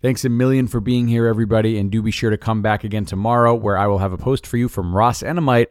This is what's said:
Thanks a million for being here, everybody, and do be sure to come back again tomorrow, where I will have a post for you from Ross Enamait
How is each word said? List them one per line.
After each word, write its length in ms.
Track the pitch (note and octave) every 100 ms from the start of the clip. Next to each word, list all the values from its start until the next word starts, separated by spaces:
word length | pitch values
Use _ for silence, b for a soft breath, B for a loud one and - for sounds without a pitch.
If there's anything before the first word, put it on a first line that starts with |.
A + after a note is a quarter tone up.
Thanks 220 | B2+ A#2+
a 40 | C3
million 380 | A#2 B2+ C3 B2+
for 140 | A#2+
being 280 | G#2 B2 A#2+
here, 180 | A#2 A#2
everybody, 520 | A2 A2+ A2 A2 A2
and 120 | G2
do 120 | A2
be 80 | G#2+
sure 200 | G#2+ A#2
to 60 | G#2+
come 260 | - A2
back 220 | G#2+ G#2
again 200 | G#2+ G#2+
tomorrow, 500 | G2 F#2+ G#2+ A#2+ A#2
where 240 | A#2 G#2 G2
I 80 | G2+
will 120 | G2
have 140 | G2
a 60 | F#2
post 280 | - C3 -
for 100 | A#2+
you 120 | B2
from 280 | - F2 F2+
Ross 260 | A#2 B2
Enamait 440 | - E3+ D3 A#2+ A#2